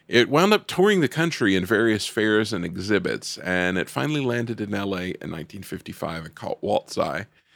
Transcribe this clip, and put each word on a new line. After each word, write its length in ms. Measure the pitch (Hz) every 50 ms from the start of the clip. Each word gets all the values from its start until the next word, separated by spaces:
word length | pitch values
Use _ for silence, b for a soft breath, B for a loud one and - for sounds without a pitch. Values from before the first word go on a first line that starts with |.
| B
It 220 | - - 120 120 -
wound 240 | 135 151 175 202 214
up 140 | 202 -
touring 340 | - - - 185 214 208 185
the 80 | 151 127
country 480 | - 156 165 170 151 - 123 101 95
in 80 | 95 90
various 420 | 92 113 101 117 117 110 104 -
fairs 460 | - - - 107 107 107 107 110 107 110
and 120 | 92 85
exhibits, 760 | 87 87 95 92 101 107 98 90 - 58 55 - - - -
and 400 | - 90 92 90 90 90 92 92
it 100 | 76 -
finally 320 | - 131 131 147 151 147
landed 400 | 139 123 120 120 117 117 117 -
in 140 | 107 101 101
L 220 | 101 101 98 95 92
A 160 | 90 92 - - -
in 80 | 80
nineteen 320 | 85 82 78 - - 98 95
fifty-five 640 | - - 90 - - - - - 80 82 82 80
and 100 | 80 -
caught 280 | - - - - - -
Walt's 360 | - - - - - - -
eye, 280 | - 78 69 80 110 b b b b b b